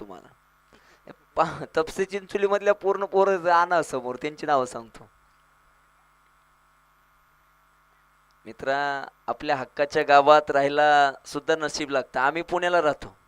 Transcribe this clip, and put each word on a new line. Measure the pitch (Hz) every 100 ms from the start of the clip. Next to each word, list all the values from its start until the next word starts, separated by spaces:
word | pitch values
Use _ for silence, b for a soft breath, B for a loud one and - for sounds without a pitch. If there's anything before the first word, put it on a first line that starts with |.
तुम्हाला. | 104 92 120 _ _ _ _ b b b - - _ -
पा-, | 160 147 143 165
तपसे | 160 -
चिंचोलीमधल्या | 190 202 190 202 196 202 202
पूर्ण | 202 185 190
पोरं | 196 190 196 190 170
आणा | 170 175 175
समोर, | 147 135 123 123
त्यांची | 151 151 151
नावं | 143
सांगतो. | 127 120 113 - 113 _ _ _ _ _ _ _ _ _ _ _ _ _ _ _ _ _ _ _ _ _ _ _ _ _ _ _ _ _ _ _ _ _ -
मित्रा, | 110 131 139 143 139 - - -
आपल्या | 120 151 139
हक्काच्या | 123 - 143 156
गावात | 143 143 143 151 151
राहायला | 139 139 147 151 147 139 - -
सुद्धा | 147 - 160
नशीब | 151 - 143
लागतं. | 139 - 131
आम्ही | 135 160
पुण्याला | 170 175 175 175
राहतो. | 151 139 104 -